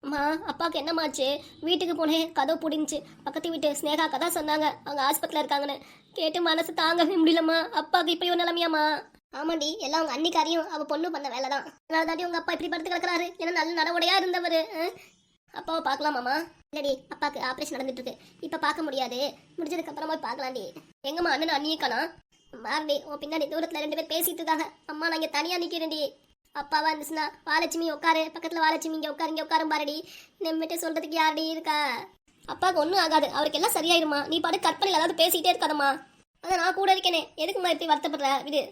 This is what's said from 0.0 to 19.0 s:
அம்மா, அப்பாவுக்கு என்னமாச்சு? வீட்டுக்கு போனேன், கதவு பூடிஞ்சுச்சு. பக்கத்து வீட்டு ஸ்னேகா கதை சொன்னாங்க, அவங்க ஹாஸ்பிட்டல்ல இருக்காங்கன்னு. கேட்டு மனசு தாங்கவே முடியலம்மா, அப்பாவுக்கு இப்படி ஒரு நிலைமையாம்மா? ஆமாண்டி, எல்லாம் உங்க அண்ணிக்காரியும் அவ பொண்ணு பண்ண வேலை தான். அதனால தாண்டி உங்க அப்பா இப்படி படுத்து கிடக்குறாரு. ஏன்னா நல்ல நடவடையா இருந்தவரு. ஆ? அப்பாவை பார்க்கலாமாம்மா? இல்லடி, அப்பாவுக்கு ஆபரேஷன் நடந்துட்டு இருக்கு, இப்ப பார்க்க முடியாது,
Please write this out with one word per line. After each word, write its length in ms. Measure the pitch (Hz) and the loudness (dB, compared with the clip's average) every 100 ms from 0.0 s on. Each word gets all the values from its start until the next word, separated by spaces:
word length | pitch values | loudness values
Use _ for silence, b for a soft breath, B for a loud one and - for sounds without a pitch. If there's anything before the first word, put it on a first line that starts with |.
அம்மா, 180 | 285 285 285 320 349 | -4 0 0 0 -4
அப்பாவுக்கு 300 | - 330 320 | -4 -2 -2
என்னமாச்சு? 460 | 285 330 311 - 262 294 B B 311 | -2 -2 -2 -2 -2 -2 B B -4
வீட்டுக்கு 260 | 349 349 330 | -2 -2 0
போனேன், 320 | 320 320 320 330 | 2 2 0 0
கதவு 240 | 269 320 | 0 0
பூடிஞ்சுச்சு. 380 | 320 302 302 302 B B | -2 -2 -4 -6 B B
பக்கத்து 240 | - 294 339 | -10 -6 -6
வீட்டு 160 | 330 302 294 | -2 -2 -2
ஸ்னேகா 260 | 302 302 320 | -2 0 0
கதை 180 | - 339 349 | 0 -2 -2
சொன்னாங்க, 300 | 302 311 302 - - | 0 2 0 -2 -8
அவங்க 160 | 285 262 | -2 0
ஹாஸ்பிட்டல்ல 360 | 311 - 302 | 0 -2 -2
இருக்காங்கன்னு. 340 | 302 285 285 269 B B B - | 0 0 0 -6 B B B -4
கேட்டு 240 | 320 330 | -2 2
மனசு 300 | 339 320 339 349 | 2 2 0 0
தாங்கவே 340 | 320 339 330 370 | 2 4 4 6
முடியலம்மா, 360 | 320 339 320 330 330 302 | 6 6 4 2 2 -2
அப்பாவுக்கு 340 | 311 370 330 339 | 2 2 2 0
இப்படி 160 | 349 | 2
ஒரு 80 | 349 | 2
நிலைமையாம்மா? 420 | 349 339 339 311 302 294 - - _ 262 | 2 2 2 4 2 2 -6 -20 _ -6
ஆமாண்டி, 300 | 311 330 294 370 285 | -2 -2 -2 -4 -2
எல்லாம் 180 | 320 | 0
உங்க 100 | 320 254 | 0 0
அண்ணிக்காரியும் 540 | 330 349 311 339 359 | 0 2 2 2 0
அவ 120 | 311 294 | -4 -4
பொண்ணு 160 | 294 339 320 | -2 -2 -2
பண்ண 120 | 285 | -6
வேலை 140 | 240 269 | -4 -2
தான். 120 | 277 302 - _ | -2 -4 -16 _
அதனால 220 | 320 320 | 0 2
தாண்டி 180 | 330 359 | 0 -2
உங்க 120 | 339 | -2
அப்பா 140 | 330 339 | -2 -2
இப்படி 140 | 349 | -2
படுத்து 200 | 339 320 | -4 -2
கிடக்குறாரு. 340 | 349 359 349 349 349 | -2 0 0 -2 -4
ஏன்னா 140 | 330 349 | -2 0
நல்ல 160 | 311 339 | 0 0
நடவடையா 340 | 311 339 339 381 | 0 4 6 4
இருந்தவரு. 420 | 370 359 349 330 320 381 | 4 0 2 2 0 -2
ஆ? 40 | 339 - B B B _ _ | -4 -4 B B B _ _
அப்பாவை 280 | - 359 330 311 | -14 -4 -2 0
பார்க்கலாமாம்மா? 480 | 277 294 277 247 285 330 - _ | 0 0 0 0 -2 -2 -12 _
இல்லடி, 240 | 294 285 269 - | -6 -2 -2 -4
அப்பாவுக்கு 300 | 285 294 285 262 | -4 -4 -2 -4
ஆபரேஷன் 280 | 254 302 269 | -4 -4 -4
நடந்துட்டு 260 | 269 254 | -6 -6
இருக்கு, 140 | 254 - B B 311 | -8 -12 B B -8
இப்ப 140 | 311 | -2
பார்க்க 240 | 302 302 302 | 0 0 -2
முடியாது, 320 | 269 | -2